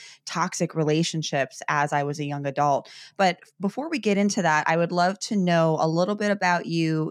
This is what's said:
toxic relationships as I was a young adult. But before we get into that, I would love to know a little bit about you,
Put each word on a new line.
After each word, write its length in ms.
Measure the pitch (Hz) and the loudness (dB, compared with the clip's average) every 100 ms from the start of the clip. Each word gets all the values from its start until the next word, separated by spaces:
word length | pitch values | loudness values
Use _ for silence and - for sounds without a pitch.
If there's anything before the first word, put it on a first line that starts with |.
| - - | -20 -20
toxic 520 | - 175 180 - 170 160 | -10 -4 -4 -2 -4 0
relationships 880 | 156 156 170 165 147 143 131 - - | 0 2 0 -2 -4 -2 -4 -6 -4
as 260 | 151 147 | 0 0
I 120 | 147 | 0
was 160 | 143 147 | -2 -4
a 40 | |
young 220 | 143 143 139 | -6 -4 -4
adult. 420 | 135 147 139 - - - - | 0 2 0 -2 -14 -14 0
But 240 | 190 175 - - | 0 0 -8 -8
before 320 | 190 - 311 | -6 -4 -6
we 80 | 302 | -2
get 200 | 208 202 | 0 2
into 240 | 202 196 | 2 2
that, 260 | 170 151 - | 2 2 2
I 80 | 165 | 2
would 160 | 170 | 2
love 260 | 175 180 190 | 2 0 0
to 160 | - 208 | -4 0
know 420 | 180 170 165 156 | 2 4 4 2
a 80 | 160 | 2
little 260 | 165 180 | 2 0
bit 160 | 208 208 | 0 -2
about 360 | 202 180 175 170 | 0 0 0 0
you, 440 | 165 160 156 156 | -2 0 0 -2